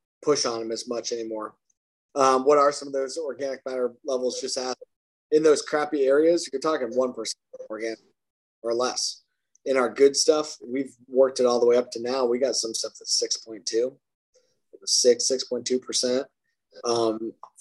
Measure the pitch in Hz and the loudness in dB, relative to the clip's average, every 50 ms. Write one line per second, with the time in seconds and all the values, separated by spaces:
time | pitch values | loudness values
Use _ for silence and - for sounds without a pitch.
0 | _ _ _ _ - 151 147 139 - 127 117 113 113 113 113 110 - 123 120 117 | _ _ _ _ -2 0 0 2 0 -2 -2 -4 -4 -6 -6 -8 -6 -6 -6 -6
1 | 113 - 120 117 113 113 110 110 107 107 - _ _ _ _ _ _ _ _ _ | -4 -6 -6 -6 -6 -6 -8 -8 -8 -10 -12 _ _ _ _ _ _ _ _ _
2 | _ _ - 143 135 131 135 131 131 139 147 147 143 143 143 - 143 143 135 135 | _ _ 0 2 4 4 4 4 4 4 4 6 6 4 2 0 -6 -6 -4 -4
3 | 135 131 135 160 160 143 120 117 139 135 131 127 - 135 131 131 127 120 117 - | -4 -4 -6 -6 -8 -8 -6 -6 -6 -8 -8 -8 -8 -8 -4 -4 -4 -4 -4 -8
4 | - 139 131 127 127 127 123 - - 127 - 135 127 127 127 - - - _ _ | -6 -6 -4 -2 -2 -4 -4 -4 -6 -6 -6 -6 -6 -6 -8 -8 -12 -18 _ _
5 | _ _ _ _ _ _ 147 156 156 156 147 135 - - - 151 147 147 160 147 | _ _ _ _ _ _ 2 4 6 6 4 4 2 -2 -2 -2 -2 -2 0 0
6 | 135 131 135 147 156 165 175 170 - - - 131 - 160 156 143 127 113 117 123 | 2 4 4 6 6 4 4 2 0 -4 -8 -4 -2 -2 -2 -2 -4 -2 0 0
7 | 127 123 123 117 110 104 - - _ _ - - - - 110 107 110 113 110 - | 0 0 -2 -6 -8 -8 -10 -10 _ _ -20 -18 -14 -12 -10 -8 -8 -8 -8 -10
8 | _ _ _ _ _ _ _ _ _ _ _ _ - 117 117 120 123 123 - - | _ _ _ _ _ _ _ _ _ _ _ _ -4 -2 0 0 0 0 -2 -4
9 | - - - - _ _ _ _ _ _ _ _ _ - 131 135 123 117 107 - | -6 -8 -8 -12 _ _ _ _ _ _ _ _ _ 0 0 2 2 0 4 6
10 | 139 139 139 - - - 156 151 147 - - - - 120 120 135 135 131 - _ | 6 6 6 4 4 4 4 2 0 -4 -10 -14 -12 -8 -6 -6 -6 -8 -12 _
11 | _ - 131 127 135 131 131 - 123 123 120 120 120 120 120 123 123 123 - 117 | _ -2 2 4 4 4 4 2 2 2 2 4 4 4 4 4 2 -2 -6 -8
12 | 117 120 127 135 131 120 120 123 135 127 110 - - 113 110 - - 110 - - | -6 -4 -2 -2 0 0 0 0 0 -2 -2 -2 -4 -4 -6 -8 -8 -8 -10 -12
13 | - - - - - - - - - 113 113 104 - - 110 113 120 131 139 _ | -6 -4 -2 -2 -2 -2 -4 -8 -8 -12 -18 -12 -10 -4 -2 0 0 -2 -4 _
14 | _ _ _ _ _ _ _ _ _ _ _ _ _ _ - - - - - - | _ _ _ _ _ _ _ _ _ _ _ _ _ _ -20 -14 -4 -2 0 4
15 | - 123 120 120 - - 135 127 - - 127 120 123 - 127 127 123 - 113 - | 4 4 4 4 2 0 -2 -2 -4 -6 -6 -6 -2 -2 -2 -2 -2 -4 -4 -2
16 | - 123 127 131 139 - _ _ _ _ _ _ _ _ _ - - 120 117 117 | 0 0 0 -2 -4 -6 _ _ _ _ _ _ _ _ _ -8 -4 -2 0 2
17 | 117 117 110 113 113 110 - _ - - _ - | 2 0 0 -2 -6 -10 -10 _ -20 -20 _ -18